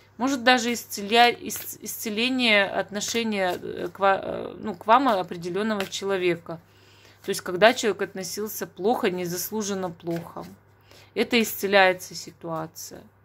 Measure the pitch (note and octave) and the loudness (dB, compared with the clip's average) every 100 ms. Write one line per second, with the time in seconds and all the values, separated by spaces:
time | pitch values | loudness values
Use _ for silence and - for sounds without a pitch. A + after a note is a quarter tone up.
0 | - - B3+ C#4 A#3 B3+ A#3 A#3 - - | -20 -4 -2 2 4 4 2 -4 -6 -8
1 | G3+ A#3 A#3+ - - - - - G#3 - | 2 6 6 4 -6 -10 -12 -14 -12 -8
2 | A3+ G#3 B3 C4 A#3+ G#3 G3 - F3+ G3+ | -4 -2 0 2 4 4 4 0 -4 -4
3 | - A#3 A3+ G#3 F#3 F3+ - - F3 F3+ | -4 -2 -2 0 0 -2 -6 -8 -8 2
4 | G3 F#3+ - - - - A3 F3+ G#3 A#3+ | 2 2 0 -6 -8 -8 -8 -4 4 6
5 | C#4 G3 F3 F3+ F3 F#3 A3 G#3 G3 - | 6 2 0 -6 -6 -2 -2 -2 -4 -6
6 | G3 F#3+ F3+ E3+ - D#3+ - _ - - | -2 0 0 0 -4 -14 -16 _ -20 -20
7 | - - - F#3+ - F3+ G#3+ B3 A3+ F3+ | -20 -10 -6 -6 -4 4 4 6 0 -2
8 | E3+ F#3+ F3+ - G#3+ - F3+ - G3 B3 | -4 -6 -8 -8 -8 -8 -10 -2 0 2
9 | G#3 F3+ F3 F3 - A3 G3+ G3 F#3 E3+ | 0 0 -4 -4 -6 -4 -4 -4 -6 -8
10 | E3+ E3 - - E3+ - _ _ _ - | -6 -6 -6 -14 -16 -18 _ _ _ -20
11 | - G3 A#3+ A#3+ G#3+ - G3 G3+ F#3+ F#3 | -8 -4 0 2 0 -2 2 6 6 4
12 | - E3+ - - E3+ D#3+ D#3+ - - - | -6 -14 -16 -14 -8 -6 -8 -12 -16 -18
13 | - _ | -20 _